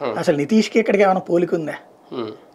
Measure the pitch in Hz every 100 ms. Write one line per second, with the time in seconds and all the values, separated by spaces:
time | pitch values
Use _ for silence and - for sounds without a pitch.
0 | 135 110 170 147 143 220 214 233 220 202
1 | 202 185 - 175 170 175 151 - - _
2 | _ 131 110 107 -